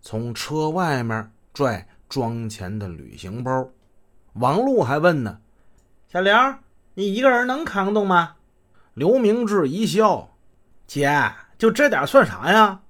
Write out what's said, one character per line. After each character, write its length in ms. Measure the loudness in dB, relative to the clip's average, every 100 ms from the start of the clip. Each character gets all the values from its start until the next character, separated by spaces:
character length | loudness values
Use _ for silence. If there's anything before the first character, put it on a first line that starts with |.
从 340 | -10 -8 -8 -10
车 340 | -8 -4 -2
外 320 | -2 -2 -2
面 300 | -4 -6 -8 _ _
拽 340 | -4 -2 -2 -10 _ _
装 420 | -6 -4 -6 -8
钱 280 | -10 -10 -8
的 80 | -8
旅 300 | -12 -16 -18
行 260 | -14 -10
包。 260 | -4 -4 -6 _ _ _ _ _ _
王 240 | -4 -2 0
璐 240 | 2 0
还 180 | 0 2
问 240 | 2 2
呢 160 | -4 -10 _ _ _ _ _ _ _
：“小 100 | -2
刘， 120 | 2 4 2 -2 _ _ _ -6
你 180 | -4
一 80 | 2
个 80 | 2
人 160 | 2 0
能 160 | -4
扛 300 | -4 -2 0
动 120 | 0 2
吗？” 280 | 2 2 -8 _ _ _ _ _
刘 260 | -4 2 4
明 260 | 4 2 0
志 220 | 0 0
一 180 | 0 -2
笑 500 | 2 2 2 -6 _ _ _ _ -20 _
：“姐， 440 | -4 0 2 0 -4 -20 _
就 120 | 0
这 200 | 2 2
点 160 | 2 2
算 200 | 4 4
啥 260 | -2 2
呀？ 300 | 4 4 2 -16